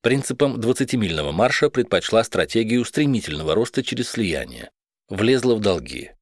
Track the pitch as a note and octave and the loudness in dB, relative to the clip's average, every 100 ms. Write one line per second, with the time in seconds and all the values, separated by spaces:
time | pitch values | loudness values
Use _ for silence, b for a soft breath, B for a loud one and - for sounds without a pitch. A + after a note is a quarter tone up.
0 | A#2+ C3+ C3+ B2+ D3 B2+ A2+ B2+ B2+ B2+ | 2 0 -2 0 0 0 0 0 0 0
1 | G2 D#2+ D2 D#2+ B2 - D3 C3 A#2+ F2+ | 0 -2 -2 2 2 2 0 0 0 -2
2 | - A2 A2+ - D#2+ A2 A2 A#2+ A#2 - | 2 0 2 -2 0 0 2 0 0 0
3 | D3 A#2+ - D2+ D#2 F2 A#2+ - - B2 | 2 0 -2 -6 0 0 0 -2 -4 -4
4 | A#2+ - G2 D2 A#1 A#1 A1+ _ _ _ | -4 -2 -2 -2 -6 -12 -18 _ _ _
5 | _ G2 A2 C3 B2+ A2+ G2+ F2 A#1+ C2+ | _ 0 2 4 4 2 2 0 -4 -12
6 | - _ | -14 _